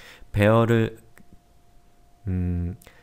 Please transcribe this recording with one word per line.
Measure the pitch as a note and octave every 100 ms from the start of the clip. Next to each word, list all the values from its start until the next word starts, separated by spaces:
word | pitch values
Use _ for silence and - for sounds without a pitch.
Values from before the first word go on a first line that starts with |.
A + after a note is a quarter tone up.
| - - -
배열을, | G#2+ G#2 A2+ A2+ A#2 A2 - - - - - _ _ _ _ _ _ _ _ G2
음, | F2+ F2+ F2 F2 - - -